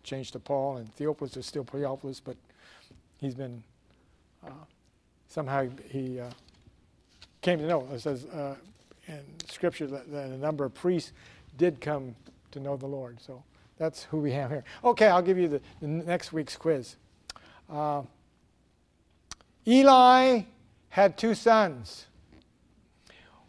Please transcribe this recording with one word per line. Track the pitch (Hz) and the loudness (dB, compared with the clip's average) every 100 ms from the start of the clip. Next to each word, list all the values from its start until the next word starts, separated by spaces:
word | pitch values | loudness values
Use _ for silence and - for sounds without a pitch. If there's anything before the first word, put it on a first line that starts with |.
changed | - 135 127 | -12 -12 -10
to | - | -12
Paul, | - 143 139 131 | -6 -4 -4 -6
and | 110 - | -12 -8
Theophilus | 147 147 135 131 | -6 -6 -8 -12
is | 123 | -12
still | 147 | -10
Theophilus, | 123 135 139 135 139 131 | -10 -8 -6 -6 -12 -14
but | 131 127 _ _ - - _ - _ - | -16 -18 _ _ -20 -20 _ -20 _ -10
he's | 139 123 | -10 -8
been, | 131 120 - _ _ _ _ _ _ _ | -12 -14 -20 _ _ _ _ _ _ _
uh, | - 139 160 _ _ _ _ _ _ | -20 -20 -20 _ _ _ _ _ _
somehow | - 135 139 131 135 - | -10 -4 -2 -4 -8 -12
he, | 135 131 127 | -10 -8 -10
uh, | 123 - _ _ _ _ _ _ _ _ - _ | -14 -16 _ _ _ _ _ _ _ _ -20 _
came | 180 170 | -2 -2
to | 156 | 0
know. | 165 127 | -2 -4
It | 127 | -8
says, | 151 131 139 | -6 -8 -10
uh, | 160 139 131 - _ _ _ - | -10 -10 -12 -18 _ _ _ -20
in | 151 139 160 - | -18 -18 -18 -18
Scripture | - 175 - 147 | -4 -4 -4 -8
that, | 139 131 | -10 -12
that | 147 135 | -10 -10
a | 131 | -6
number | 147 151 135 | -4 -2 -4
of | |
priests | - 180 175 - - - - - 127 | -2 0 0 -2 -14 -20 -20 -12 0
did | 175 139 | 0 0
come | 147 147 131 110 - - _ | -6 -6 -8 -16 -20 -20 _
to | 139 | -12
know | 139 139 | -8 -8
the | 135 | -8
Lord. | 139 123 117 | -10 -12 -16
So | - 127 _ _ _ - | -20 -20 _ _ _ -6
that's | 160 - - | -6 -6 -8
who | 156 | -4
we | 147 | -2
have | 135 127 | -2 -4
here. | 143 - - | -6 -10 -2
Okay, | 240 - 214 | 2 6 6
I'll | 180 | 6
give | 180 185 | 4 2
you | 175 | 2
the, | 143 - - | -2 -8 -12
the | 147 | -6
next | 165 165 175 - | -6 -4 -4 -4
week's | 160 139 - | -8 -8 -6
quiz. | 165 143 117 - _ _ - - - - - | -2 -2 -4 -18 _ _ -20 -20 -20 -20 -14
Uh, | 151 151 143 123 _ _ _ _ _ _ _ _ _ _ _ - - _ _ 220 | -6 -4 -4 -8 _ _ _ _ _ _ _ _ _ _ _ -20 -20 _ _ 4
Eli | 254 269 262 254 254 262 240 - - _ _ _ | 8 10 10 10 8 6 2 -2 -16 _ _ _
had | - 196 - | 4 4 4
two | 226 214 | -2 2
sons. | 233 220 196 127 104 - - _ _ - _ _ _ _ _ _ _ - - _ | 4 4 4 -2 -14 -18 -20 _ _ -20 _ _ _ _ _ _ _ -20 -20 _